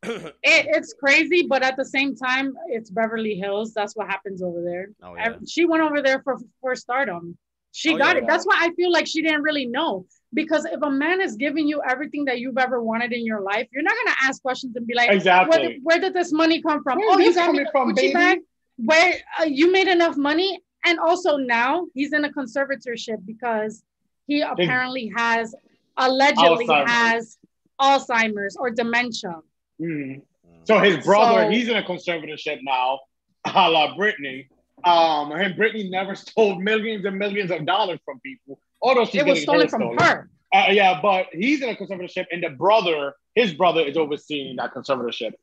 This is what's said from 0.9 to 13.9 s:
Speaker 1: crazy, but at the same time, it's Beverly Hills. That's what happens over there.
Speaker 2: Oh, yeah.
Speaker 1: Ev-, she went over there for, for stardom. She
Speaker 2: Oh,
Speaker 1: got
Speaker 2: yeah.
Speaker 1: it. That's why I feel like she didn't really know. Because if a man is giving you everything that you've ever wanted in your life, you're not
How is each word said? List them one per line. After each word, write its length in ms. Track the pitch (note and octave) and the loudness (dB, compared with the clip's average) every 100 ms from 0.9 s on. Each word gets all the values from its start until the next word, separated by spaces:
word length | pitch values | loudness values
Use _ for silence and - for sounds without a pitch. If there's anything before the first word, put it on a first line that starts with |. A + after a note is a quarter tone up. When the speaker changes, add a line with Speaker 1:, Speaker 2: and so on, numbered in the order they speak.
Speaker 1:
crazy, 540 | - C#4 D4 D#4 F4 F4 | -4 2 2 4 2 2
but 160 | C4+ | 2
at 120 | C4 C4 | 0 -2
the 80 | |
same 320 | C4 C#4 C#4 - | -4 -2 -2 -4
time, 380 | B3+ B3+ C#4 C4 F4 | -2 -2 -2 -6 -8
it's 220 | A#3 A3+ | -8 -6
Beverly 460 | F#3 A3+ A3+ A3 G3 | -4 -2 -2 -4 -4
Hills. 380 | G3 G3 A3+ | -4 -4 -6
That's 220 | A3 G3+ A3 | -6 -8 -6
what 120 | F#3+ | -6
happens 340 | G3 G3+ F#3+ | -6 -8 -8
over 180 | F3+ F3 | -8 -6
there. 260 | F3 F3 G3 G#3+ | -6 -8 -10 -16
Speaker 2:
Oh, 140 | F3+ F3 | -18 -8
yeah. 100 | A3 | -8
Speaker 1:
Ev-, 140 | A#3 - | -8 -10
she 180 | - E4+ | -2 0
went 180 | D#4+ | 2
over 180 | D#4 D4 | 0 0
there 200 | C4+ C4+ | 0 0
for, 140 | C#4 B3+ A#3+ _ | -2 -8 -8 _
for 140 | B3+ B3 | -8 -8
stardom. 600 | - B3 C4+ F3 E3+ E3+ _ _ _ | -4 -4 -4 -6 -12 -18 _ _ _
She 240 | - D#4 D#4 | -6 -2 2
Speaker 2:
Oh, 20 | |
Speaker 1:
got 180 | C#4+ F4 | 2 2
Speaker 2:
yeah. 60 | |
Speaker 1:
it. 60 | A#3+ | 2
That's 180 | F4 F4+ | 0 2
why 100 | F#4 | 2
I 120 | E4+ E4+ | 0 0
feel 160 | F4 | 0
like 160 | E4+ D#4+ | 2 0
she 140 | D#4 | -2
didn't 200 | D#4+ D4+ | 0 0
really 240 | D4 D4 B3 | 0 -2 -4
know. 400 | A#3+ D#4+ G3+ - _ _ | -2 -2 -4 -8 _ _
Because 320 | A#3+ D#4 D4+ D#4+ | -6 0 -2 -2
if 160 | B3+ | -4
a 80 | D4 | -2
man 300 | C4+ D4+ F#4 | 0 0 0
is 160 | F#4+ G#3+ | -2 -2
giving 320 | C#4+ D4+ D4 | -4 0 -2
you 140 | D4+ - | -2 -2
everything 380 | B3+ D4+ D4 C#4+ | -4 -4 -6 -4
that 140 | A#3+ | -4
you've 180 | B3 B3+ | -4 -2
ever 240 | B3+ B3+ | 0 0
wanted 300 | A3+ A3 A#3+ | -2 -4 -4
in 140 | A#3+ A3+ | -4 -4
your 160 | A3 | -4
life, 260 | G3 G#3 B3+ | -4 -4 -4
you're 120 | C4 | -4
not 100 | E4 | -4